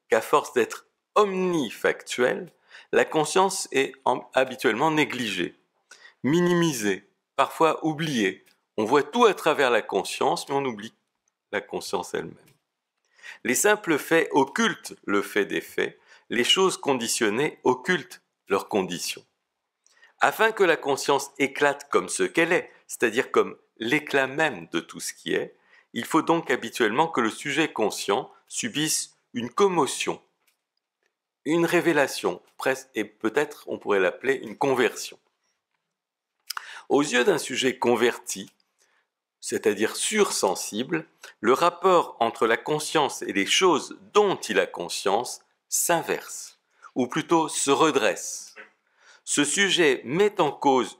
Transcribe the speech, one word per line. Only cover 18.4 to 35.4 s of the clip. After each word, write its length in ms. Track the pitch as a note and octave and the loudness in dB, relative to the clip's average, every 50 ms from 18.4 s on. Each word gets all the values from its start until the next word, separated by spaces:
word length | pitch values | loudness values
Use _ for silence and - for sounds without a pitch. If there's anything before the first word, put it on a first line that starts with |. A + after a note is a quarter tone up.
| _ | _
leurs 220 | - G2 F#2+ - - | -2 -2 -2 -2 -2
conditions. 540 | - G2+ F#2 F2 F2 D#2 - - - - - _ _ _ _ _ _ _ _ _ _ _ _ _ _ _ _ _ _ - | -2 -2 -2 -2 -4 -8 -8 -8 -10 -10 -14 _ _ _ _ _ _ _ _ _ _ _ _ _ _ _ _ _ _ 0
Afin 300 | - C3+ C#3+ - G#3+ A3+ | 0 0 2 2 2 2
que 140 | A3 - G3 | 2 4 4
la 100 | E3+ D#3 | 4 2
conscience 560 | D3 - C#3 C#3 C3+ - - C#3+ C3+ - - _ | 2 0 -2 -2 0 2 2 2 2 0 -4 _
éclate 500 | - C#3+ C3+ C3+ - C#3+ C#3+ C3+ - - - | -2 -2 -2 0 0 0 0 0 -2 -4 -2
comme 200 | - G2+ F#2 F2+ | 0 0 0 0
ce 140 | - - F#2+ | -4 -2 -2
qu'elle 280 | F2+ - E3 E3+ E3 | -2 0 0 2 2
est, 180 | F3+ D#3 - - - _ _ | 2 -2 -2 -6 -16 _ _
c'est-à-dire 440 | - - - B2+ A2+ G#2 B2+ C3 - | -14 -6 -2 -2 0 0 -2 -2 0
comme 260 | - A#2 G2+ G2 - - _ _ _ | 2 0 0 0 -4 -16 _ _ _
l'éclat 500 | - A2+ A#2 D3 D3+ D3 - - C#3 C3+ | -8 -4 -2 -2 -2 -2 0 0 0 0
même 400 | B2+ C3+ D3+ D#3+ D3+ A#2 F2 E2 | 0 -2 -2 -2 -2 -2 -6 -10
de 140 | - - E2+ | -6 -6 -6
tout 180 | D#2+ - - E2 | -6 -8 -12 -12
ce 140 | - - - | -10 -12 -12
qui 200 | - - E2 F2 | -10 -6 -4 -4
est, 220 | F#2 C#3 - - _ _ _ _ _ _ _ - | -4 -4 -6 -12 _ _ _ _ _ _ _ -10
il 100 | A#2 A#2+ | -10 -6
faut 180 | - - D#3+ | -2 0 0
donc 300 | D3+ - E3 E3+ D#3+ - | 2 2 0 0 0 0
habituellement 560 | C3 A2+ A#2 A2 - - A#2+ G#2 G#2+ C#3 E3 | -2 -2 -4 -4 -2 0 0 2 2 0 0
que 140 | E3+ - C3+ | 0 0 0
le 80 | A#2 G#2+ | 0 0
sujet 420 | - - - D3 C3+ D3+ D#3 D3 | -2 -4 -6 -4 0 0 0 0
conscient 580 | - - G#2+ F#2+ - - - - G2+ B2 D#3 - - _ _ - | 0 -2 -2 -2 -2 -4 -2 0 0 0 -2 -6 -14 _ _ -12
subisse 640 | - - - A#2 - D3 D#3 D3+ - - - - _ _ _ _ - | -8 -6 -6 -6 -4 -2 -2 -2 -2 -4 -6 -8 _ _ _ _ -10
une 160 | B2 A2+ B2 | -8 -8 -4
commotion, 720 | - - G3+ G3 F3+ E3 C3+ A#2+ - - - F#2 E2 - _ _ _ _ _ _ _ _ _ _ _ _ _ _ _ _ _ _ _ _ _ _ _ _ - | 0 2 2 2 4 2 0 0 -2 -6 -6 -6 -6 -8 _ _ _ _ _ _ _ _ _ _ _ _ _ _ _ _ _ _ _ _ _ _ _ _ -4
une 200 | C3+ D#3+ E3+ E3+ | 0 0 2 2
révélation, 760 | E3 E3+ E3+ D#3 E3+ D#3+ D3 C3+ B2+ - - - F#2+ F2 - _ _ _ | 2 2 2 2 2 2 2 2 0 -2 -4 -4 -4 -4 -6 _ _ _
presque, 320 | - - C3 C3 C3 - _ - | -4 -2 -2 -2 -4 -6 _ -6
et 100 | A2+ G#2 | -6 -6
peut-être 580 | - _ _ - A2 - D3 - - - - - | -6 _ _ -4 -2 0 0 -2 -2 -6 -14 -12
on 100 | - A2+ | -10 -10
pourrait 240 | G2+ - G#2+ G2+ G2 | -6 -2 0 2 2
l'appeler 320 | F#2 F2 - - - B2+ C3+ | 2 2 0 -2 -4 -4 -4
une 240 | - - A2+ G2+ | -4 -4 -10 -8
conversion. 600 | - - C#3 C3 A#2+ A#2 G2 - - - - - - _ _ _ _ | -4 -2 0 2 2 2 0 0 -4 -12 -14 -14 -18 _ _ _ _